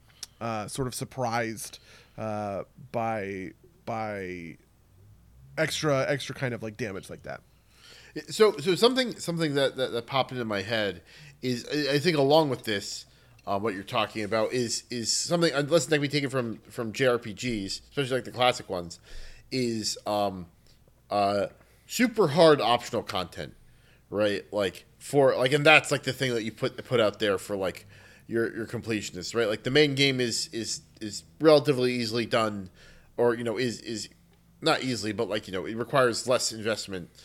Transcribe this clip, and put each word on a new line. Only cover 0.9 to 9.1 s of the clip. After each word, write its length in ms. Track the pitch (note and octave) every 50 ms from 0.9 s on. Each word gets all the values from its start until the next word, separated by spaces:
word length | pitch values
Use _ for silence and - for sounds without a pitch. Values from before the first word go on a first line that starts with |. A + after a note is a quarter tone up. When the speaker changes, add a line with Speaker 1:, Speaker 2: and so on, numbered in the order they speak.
| -
Speaker 1:
surprised, 840 | - C3 - - C3+ B2+ A2+ A2+ A#2+ A#2 A2+ A2+ G2 - - - - - - - - - _ -
uh, 460 | - A2+ A2 G#2+ G#2 G#2 G2+ G2 F2+ - - _ - - -
by, 600 | - A#2+ A2+ A2+ A2+ A2 G2 G2 G2+ F#2+ F#2 - - _ _ - _ _ -
by 720 | - A#2 A2 A2 G#2+ G#2 G2+ F#2+ F2+ F2+ F2+ E2+ E2 - - _ _ _ _ _ _ _ - - - - - _ - - - - - - -
extra, 480 | D#3+ C#3 - - D#3 D#3 C#3 C3 C3 -
extra 260 | D3 C3 - - C3
kind 200 | - C#3 B2 A#2+
of, 80 | G#2+ A2
like, 140 | A2 G#2+
damage 340 | - B2 G#2 F#2+ F2+ - -
like 140 | E2+ D2+ C#2+
that. 180 | C#2 C2 B1 - _ _ _ _ _ _ _ - - - - - - - D#3 - -
Speaker 2:
So, 280 | D3+ - G#3+ G#3 - -
so 180 | C#3 F#3+ F3+
something, 420 | D3 A3 B3 C4 C4 B3+ A3+